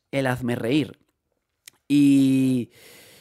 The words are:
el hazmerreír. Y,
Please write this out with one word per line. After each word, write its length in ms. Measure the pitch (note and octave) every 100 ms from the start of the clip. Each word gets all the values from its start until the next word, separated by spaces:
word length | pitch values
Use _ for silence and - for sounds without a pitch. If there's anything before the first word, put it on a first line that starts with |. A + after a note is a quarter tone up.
| _
el 160 | C#3 C3
hazmerreír. 680 | B2 A#2+ A#2+ A2+ D3+ A2+ - _ _ _ _ _ _ - _ _
Y, 800 | C#3+ C#3+ C#3 C3+ C3+ C3 B2+ A2 _ - - - -